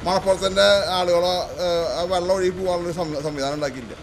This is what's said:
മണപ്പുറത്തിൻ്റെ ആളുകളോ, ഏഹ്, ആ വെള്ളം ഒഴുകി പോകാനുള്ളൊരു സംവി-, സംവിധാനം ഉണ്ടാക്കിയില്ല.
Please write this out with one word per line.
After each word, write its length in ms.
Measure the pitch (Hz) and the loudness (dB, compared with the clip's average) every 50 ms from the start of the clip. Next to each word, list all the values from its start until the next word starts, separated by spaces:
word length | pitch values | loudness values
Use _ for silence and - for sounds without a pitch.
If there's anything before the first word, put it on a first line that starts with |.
| 143 | 0
മണപ്പുറത്തിൻ്റെ 640 | 165 180 190 - 196 190 175 185 190 190 190 196 202 202 202 190 160 180 185 | 0 0 0 2 2 0 2 0 -2 2 4 6 6 6 4 4 2 0 0
ആളുകളോ, 380 | 180 180 175 170 175 180 180 180 165 - - 143 180 | 2 4 4 4 4 2 0 0 -2 -4 -6 -4 -2
ഏഹ്, 220 | 175 170 170 170 156 123 151 | 0 0 0 0 -2 -2 -2
ആ 20 | 175 | -2
വെള്ളം 300 | 180 185 180 175 180 190 | 0 0 -2 0 0 0
ഒഴുകി 160 | 196 185 180 185 180 | 2 2 0 0 0
പോകാനുള്ളൊരു 380 | 190 185 180 175 175 175 165 170 | -2 -2 -2 -2 -2 -4 -4 -4
സംവി-, 240 | 175 156 151 143 143 | -4 -4 -4 -4 -4
സംവിധാനം 320 | 156 147 143 135 139 143 | -4 -4 -2 -4 -4 -2
ഉണ്ടാക്കിയില്ല. 380 | 151 151 143 127 131 123 104 - - | -2 -4 -4 -4 -6 -12 -14 -14 -16